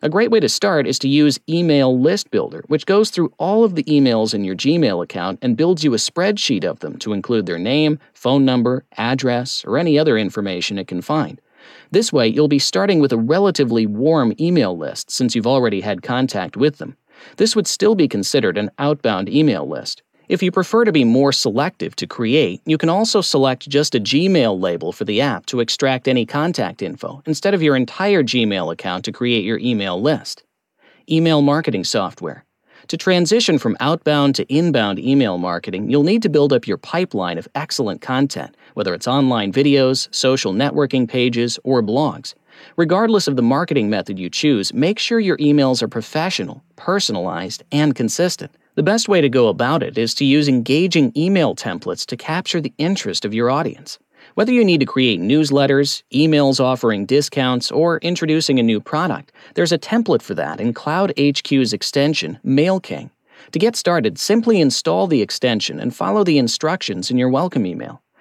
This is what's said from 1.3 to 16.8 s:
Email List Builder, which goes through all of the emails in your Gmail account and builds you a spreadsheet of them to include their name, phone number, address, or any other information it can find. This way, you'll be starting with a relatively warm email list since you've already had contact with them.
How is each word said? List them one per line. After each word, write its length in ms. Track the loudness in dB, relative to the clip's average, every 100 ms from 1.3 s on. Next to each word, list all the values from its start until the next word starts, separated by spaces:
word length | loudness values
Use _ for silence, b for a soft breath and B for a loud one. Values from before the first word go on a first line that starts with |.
| 2 -2
Email 520 | 0 2 4 4 4
List 320 | 2 0 -2
Builder, 320 | -4 -4 -8 -4
which 220 | -4 2
goes 240 | 2 2
through 200 | 0 -4 -2
all 260 | 0 2
of 120 | 2 0
the 80 |
emails 500 | 0 4 4 4 0
in 100 | -2
your 120 | -4 -2
Gmail 480 | 0 2 2 0
account 340 | -4 -6 -6 -4
and 120 | -2 0
builds 280 | 0 2
you 100 | 0
a 40 | 0
spreadsheet 680 | -2 -2 -2 -2 -2 -2
of 160 | -2 -6
them 180 | -10 -10
to 160 | -6
include 320 | -6 -2 -2 -2
their 140 | -4
name, 400 | -2 0 0 -2 b _
phone 280 | 0 2
number, 400 | 2 2 0 -2 -6 -6
address, 680 | -4 -2 -2 -2 -4 -8
or 140 | -4 -2
any 220 | 2 2
other 180 | 4 2
information 640 | 0 -4 -6 -6 -6 -6
it 80 | -6
can 160 | -8
find. 360 | -4 -2 -4 -8 B B B B B
This 200 | 0 2
way, 160 | 2 2
you'll 200 | 2 2
be 100 | 2
starting 420 | 0 0 2 4
with 140 | 2
a 40 | 2
relatively 680 | 2 2 2 2 0 2 0
warm 480 | 0 2 2 2 0
email 360 | 0 2 0 -2
list 360 | -8 -10 -10
since 240 | -2 -2 0
you've 100 | 0
already 360 | 2 0 -2
had 200 | -4 -6
contact 560 | -4 -2 -2 -2 -6 0
with 220 | 0
them. 180 | 0